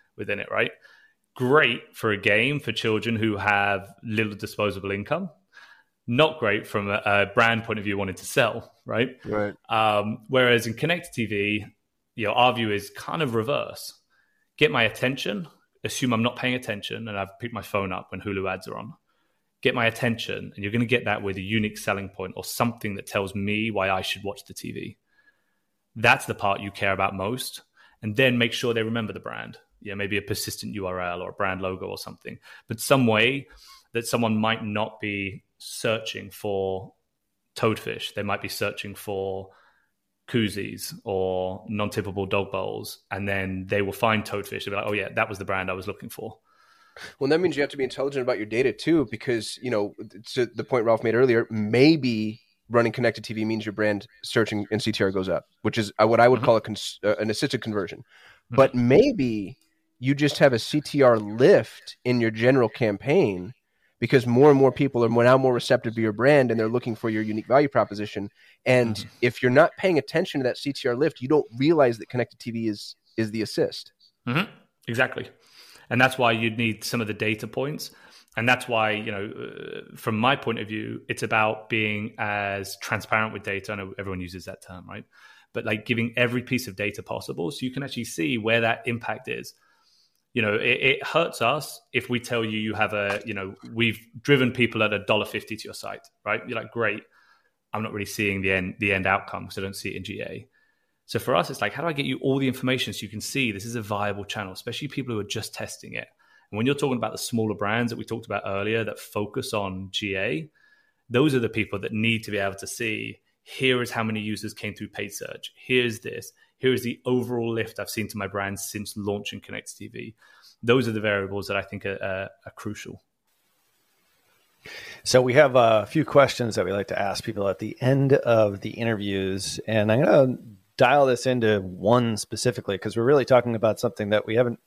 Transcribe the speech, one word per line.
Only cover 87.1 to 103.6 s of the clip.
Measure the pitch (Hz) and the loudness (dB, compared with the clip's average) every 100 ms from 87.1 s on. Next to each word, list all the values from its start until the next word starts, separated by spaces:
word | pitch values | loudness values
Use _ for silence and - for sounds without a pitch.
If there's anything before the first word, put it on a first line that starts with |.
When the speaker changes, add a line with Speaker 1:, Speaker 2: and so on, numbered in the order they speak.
| 110 - - 165 | -8 -8 -6 -6
Speaker 1:
so | - 127 | -4 -8
you | |
can | 139 | -6
actually | 135 123 | -8 -8
see | 117 - 160 120 | -8 -4 -2 -2
where | 107 117 | 2 2
that | 113 117 - | 2 0 -4
impact | 117 - 110 - | -6 -6 -8 -8
is. | 120 120 - _ _ _ _ _ _ _ | -10 -10 -18 _ _ _ _ _ _ _
You | 120 | 0
know, | 107 | 2
it, | 104 120 127 | 2 2 2
it | 135 131 - | 2 2 0
hurts | 160 170 - | 0 0 0
us | 117 147 - - _ | 0 0 -4 -14 _
if | 120 113 | -6 -2
we | 123 | -4
tell | 117 120 | -2 -2
you | 113 107 | -2 -4
you | 107 | -4
have | 101 110 | -2 0
a, | 104 101 104 113 | 0 -2 -2 -4
you | |
know, | 101 95 - 120 | -8 -8 -12 -10
we've | 113 117 98 - 117 | 0 0 0 -10 -8
driven | - 139 123 | 4 4 4
people | 117 117 110 | 2 0 2
at | 107 | 0
a | 101 | 0
dollar | 95 107 101 | 0 0 0
fifty | 107 - 110 | -6 -8 -12
to | |
your | 101 | -12
site, | - 104 101 - _ | -12 -12 -14 -16 _
right? | 107 113 117 | -4 -4 -4
You're | 113 | -8
like, | 113 | -6
"Great, | 120 107 107 - _ _ _ _ _ _ | -2 -2 -2 -10 _ _ _ _ _ _
I'm | 107 | -6
not | 110 | -6
really | 104 101 | -6 -6
seeing | - 104 98 | -2 0 0
the | 95 | 0
end, | 95 92 - | 0 0 -2
the | 101 | 0
end | 95 95 | 2 2
outcome | 98 - 95 | 0 0 -10
'cause | 95 - | -10 -8
I | |
don't | 98 - | -8 -8
see | 98 | -10
it | 98 | -10
in | |
G | 92 98 | -10 -10
A." | 113 107 - _ _ _ _ _ | -10 -12 -16 _ _ _ _ _
So | _ 113 | _ -6
for | - | 0
us, | 151 165 | 0 0
it's | 131 | -2
like, | 104 | -4
how | 139 | -2
do | 170 | -4
I | |
get | 143 139 | -2 -4
you | 131 | -2
all | 135 139 | 0 2
the | 135 | 0
information | 123 127 127 - | 0 -2 -2 -2
so | - | -6
you | 104 | -10
can | 107 | -10
see | - 143 123 | -6 -2 -2
this | 98 | -2